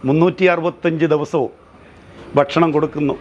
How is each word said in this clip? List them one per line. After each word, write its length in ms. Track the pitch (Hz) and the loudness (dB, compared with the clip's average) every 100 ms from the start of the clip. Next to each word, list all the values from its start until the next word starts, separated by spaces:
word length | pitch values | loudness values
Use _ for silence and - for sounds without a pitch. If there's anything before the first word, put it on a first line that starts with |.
| 127 | 0
മുന്നൂറ്റി 380 | 151 175 180 185 | 2 2 2 0
അറുപത്തഞ്ച് 520 | 170 165 170 175 165 160 | 0 -4 -2 -4 0 0
ദിവസവും 380 | 151 147 160 123 - - - - - - - - 135 | 0 -2 -4 -4 -8 -20 -20 -20 -20 -20 -20 -4 0
ഭക്ഷണം 320 | 143 160 170 151 | 0 2 2 2
കൊടുക്കുന്നു. 380 | 151 151 147 131 | -2 -2 -4 -4